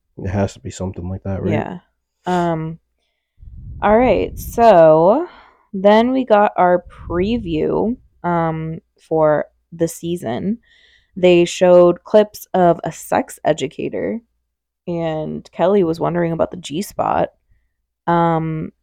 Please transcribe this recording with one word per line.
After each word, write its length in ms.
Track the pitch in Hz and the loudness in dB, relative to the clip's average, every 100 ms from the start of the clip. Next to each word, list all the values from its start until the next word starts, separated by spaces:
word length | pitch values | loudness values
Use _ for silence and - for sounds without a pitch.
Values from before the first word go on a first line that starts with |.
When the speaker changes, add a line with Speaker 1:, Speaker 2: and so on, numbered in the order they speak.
| _ - | _ -14
Speaker 1:
It 100 | 101 | -6
has 240 | 101 98 | -4 -4
to 60 | - | -6
be 100 | - | -14
something 380 | - 92 92 90 | -10 -10 -10 -10
like 140 | 92 | -10
that, 180 | 98 95 | -8 -6
right? 80 | - | -2
Speaker 2:
Yeah. 260 | - - 180 _ _ _ _ - | -4 -4 -12 _ _ _ _ -4
Um, 520 | 180 175 160 160 165 _ _ _ _ _ _ - - - - | -2 -2 -4 -6 -12 _ _ _ _ _ _ -20 -18 -16 -4
all 160 | 202 214 | 2 2
right, 400 | 254 208 - - | 2 0 -2 -8
so 880 | - - 233 180 160 156 170 254 359 - - _ _ | -8 2 6 8 8 6 4 2 -2 -12 -20 _ _
then 400 | 196 196 214 247 | 0 4 4 2
we 120 | 262 | 0
got 280 | 254 208 208 - | 2 2 2 2
our 280 | 180 180 - | 2 2 -2
preview, 1080 | - - 170 196 240 196 156 156 160 196 254 _ _ | -16 -8 -4 -2 -4 -4 -4 -2 -2 -2 -4 _ _
um, 560 | 175 170 165 160 160 165 - _ | -4 -2 -2 -4 -8 -10 -16 _
for 460 | - 160 156 147 - _ _ | -4 2 2 2 -2 _ _
the 160 | 165 165 | -4 -4
season. 720 | - 170 175 113 123 180 233 _ _ _ _ _ - | -4 -8 -6 -6 -6 -6 -6 _ _ _ _ _ 0
They 280 | 180 175 | 4 4
showed 600 | 175 - 180 180 175 175 | 2 2 4 6 6 2
clips 420 | - 214 208 - - | 2 2 2 -2 -6
of 240 | 190 175 165 | 2 2 2
a 80 | - | -4
sex 480 | - - 190 269 - | -12 -6 -4 -4 -6
educator, 760 | - 156 139 - - - 175 226 - _ _ _ _ _ - | -4 -2 -4 -8 -8 -6 -6 -8 -12 _ _ _ _ _ -10
and 640 | 170 165 156 156 151 - | -6 -6 -6 -8 -10 -10
Kelly 320 | - 175 208 | -2 0 2
was 160 | 170 165 | 0 -2
wondering 320 | 151 170 170 | -4 -2 -2
about 220 | 160 165 | -2 -4
the 40 | 185 | -6
G-spot. 720 | 165 147 208 - 107 - - _ _ _ _ _ _ _ - | -10 -8 -8 -6 -2 -2 -4 _ _ _ _ _ _ _ -4
Um, 640 | 170 170 160 160 156 - - | 0 0 -2 -4 -8 -10 -14